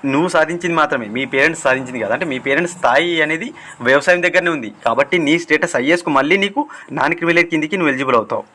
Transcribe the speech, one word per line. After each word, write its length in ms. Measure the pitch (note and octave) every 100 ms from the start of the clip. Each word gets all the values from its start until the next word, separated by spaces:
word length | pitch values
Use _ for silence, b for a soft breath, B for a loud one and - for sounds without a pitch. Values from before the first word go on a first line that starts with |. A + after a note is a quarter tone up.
నువ్వు 240 | C#3 C#3+ F3
సాధించింది 480 | E3+ D#3 E3+ F3 E3
మాత్రమే, 300 | D3 C#3 G#2+
మీ 160 | A#2
పేరెంట్స్ 380 | C3+ C3+ D3+ D#3
సాధించింది 380 | C3+ C3 B2+ B2+
కాదు. 120 | G#2
అంటే 140 | B2 F3
మీ 60 | C3
పేరెంట్స్ 360 | C3+ C#3+ F3 F3
స్థాయి 440 | B2 C3 F3 E3
అనేది 320 | D3+ E3 A#3 B B B
వ్యవసాయం 420 | B2 C#3 D#3+ F3+
దగ్గరనే 280 | F3 F3+ F3
ఉంది 200 | D#3 G#2+ - A#2+
కాబట్టి 320 | A#2 C#3+ F3+
నీ 200 | C#3+ E3
స్టేటస్ 380 | E3+ D3+ E3+ F3
ఐఏఎస్కు 340 | C#3 F3 E3+
మళ్ళీ 260 | C#3 C#3+ G3
నీకు 320 | G3+ G#3 D4 B B
నాన్ 220 | C#3+ C#3
క్రిమిలేయర్ 360 | E3+ E3+ E3+ E3
కిందికి 260 | D#3 D3+ G3
నువ్వు 120 | D#3
ఎలిజిబుల్ 280 | C3 C3+ A#2+
అవుతావు. 280 | G#2 A#2 -